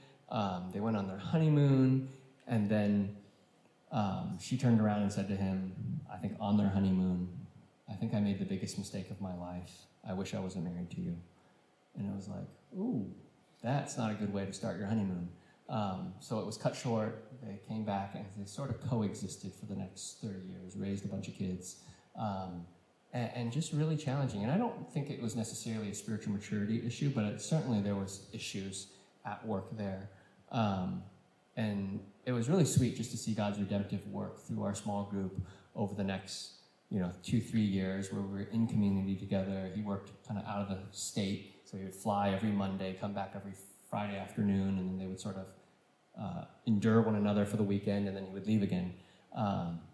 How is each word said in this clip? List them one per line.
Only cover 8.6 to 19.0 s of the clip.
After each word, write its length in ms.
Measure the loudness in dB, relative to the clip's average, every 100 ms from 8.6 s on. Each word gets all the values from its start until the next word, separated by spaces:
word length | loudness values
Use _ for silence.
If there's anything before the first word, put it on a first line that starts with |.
| -4 -6
mistake 320 | -6 -6 -8
of 120 | -8
my 120 | -6 -6
life. 500 | -6 -8 -10 -14 -20 _ -8
I 80 |
wish 200 | -4 -4
I 60 | -4
wasn't 260 | -4 -4 -4
married 240 | -4 -6
to 100 | -4
you." 140 | -4 -6 -8 -20 _ _ _ _ _ -6
And 120 | -4
it 40 | -4
was 120 | -6
like, 200 | -8 -10 -12 -12 -4
"Ooh, 320 | -2 0 -2 -8 -18 _ _ _
that's 340 | -2 0 -2 -2
not 140 | -2
a 40 | 0
good 180 | -2
way 120 | -2 -4
to 60 |
start 260 | -4 -4 -2
your 100 | 0
honeymoon." 420 | 2 2 0 -4 -8 -20 _ -6
Um, 440 | -2 -2 -2 -6 -8
so 200 | -6 -4
it 60 | -4
was 120 | -2
cut 180 | -2 0
short. 480 | 0 2 0 -4 -12 -14
They 180 | -12 -10 -6
came 180 | -4 0
back, 300 | 0 -2 -6
and 100 | -10 -10
they 80 | -10
sort 240 | -6 -4
of 120 | -4
coexisted 720 | 0 2